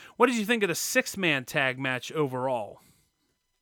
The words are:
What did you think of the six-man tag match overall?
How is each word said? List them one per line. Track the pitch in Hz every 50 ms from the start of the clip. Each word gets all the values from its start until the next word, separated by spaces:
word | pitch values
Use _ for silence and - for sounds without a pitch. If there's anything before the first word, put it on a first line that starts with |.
| - - -
What | - 233
did | 262 247
you | 233 208
think | 190 240 226 202
of | 180
the | 160
six-man | - - - - 254 254 - - 196 190 165 147 135 123
tag | - - 151 139 131 127 131
match | 139 135 127 123 - - -
overall? | 160 151 135 127 127 127 135 131 117 104 87 - - _ _ _ _ _ _ _ _ _ _ _ _ _ _ _ _